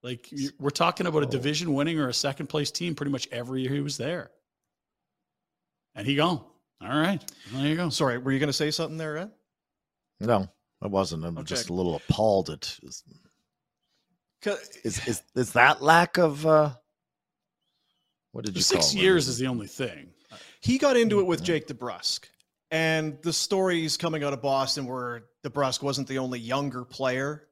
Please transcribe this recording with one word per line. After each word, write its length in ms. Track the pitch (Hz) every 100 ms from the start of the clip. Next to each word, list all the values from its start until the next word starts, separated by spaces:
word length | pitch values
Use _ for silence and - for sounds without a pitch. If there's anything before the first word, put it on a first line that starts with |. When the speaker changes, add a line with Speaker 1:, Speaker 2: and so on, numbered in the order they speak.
Speaker 1:
Like, 300 | 123 123 -
you, 160 | 143 139 -
we're 120 | 139
talking 360 | 139 170 - 175
about 180 | 151
a 20 | 143
Speaker 2:
Oh. 40 |
Speaker 1:
division 440 | 127 131 151 170
winning 240 | 139 147 160
or 100 | 135
a 60 |
second 320 | 120 143 139 143
place 240 | 151 143
team 240 | - 170
pretty 180 | 156 143
much 160 | 135 -
every 320 | 117 123 131
year 120 | 131
he 60 | 143
was 180 | 143 139
there. 320 | 123 175 - _ _ _ _ _ _ _ _ _ _ _ _ _ _ _ _
And 120 | - 110
he 80 |
gone. 280 | 143 165 156 - _ _ _
All 60 | 92 143
right. 240 | 165 196 - - 104
There 120 | 127 143
you 80 |
go. 140 | 160 175
Speaker 3:
Sorry, 300 | 120 135 120
were 120 | 127
you 60 | 135
gonna 140 | 147
say 180 | 135 151
something 280 | 156 160 160
there, 180 | 156 151
Ed? 140 | 202 _ _ _ _ _ _ _ _ _
Speaker 2:
No, 260 | 107 110 92 _ _ _
I 40 | 101
wasn't. 360 | 98 92 82
I'm 140 | 82 82
Speaker 3:
Okay. 80 | 80
Speaker 2:
just 240 | - 82
a 20 |
little 240 | 87 87 78
appalled 540 | - - 110 98 85
at 280 | 80 - -
is, 200 | 65 - _ - _ _ _ _ _ _ _ _ _ _ _ _
Speaker 3:
'Cause 180 | 214 202 - -
Speaker 2:
is, 160 | 113 95 -
is, 140 | 110 _
is 180 | - 123
that 280 | 120 127 151
lack 360 | 143 165 175 -
of, 260 | 165 143 160
uh, 280 | 156 147 123 _ _ _ _ _ _ _ _ _ _ _ _ _ _ _
what 120 | -
did 100 | 202 185
you 60 |
Speaker 1:
Six 260 | - - -
Speaker 2:
call 40 | 208
it? 40 |
Speaker 1:
years 240 | 185 180 131
is 120 | 117
the 80 | 131
only 200 | 123 104
thing. 460 | - 123 76 78 _ _ - - -
Speaker 3:
He 160 | - 262
got 220 | 285 247
into 200 | 226 202
it 40 |
with 140 | 180 160
Speaker 2:
Mm-hmm. 60 | 175
Speaker 3:
Jake 200 | 160 -
DeBrusk, 600 | 127 123 90 - - - _ _ _ _
and 500 | 160 160 160 156 147
the 100 | 170
stories 640 | 165 - 196 190 170 160 -
coming 260 | 170 156
out 120 | 143
of 80 | 139
Boston 420 | 139 135 131 -
were 460 | 127 127 123 120 110 _
DeBrusk 380 | 143 143 135 123
wasn't 260 | 139 139 131
the 100 | 135
only 200 | 127 123
younger 440 | 113 135 143 123
player 640 | 123 - 135 127 139 151 _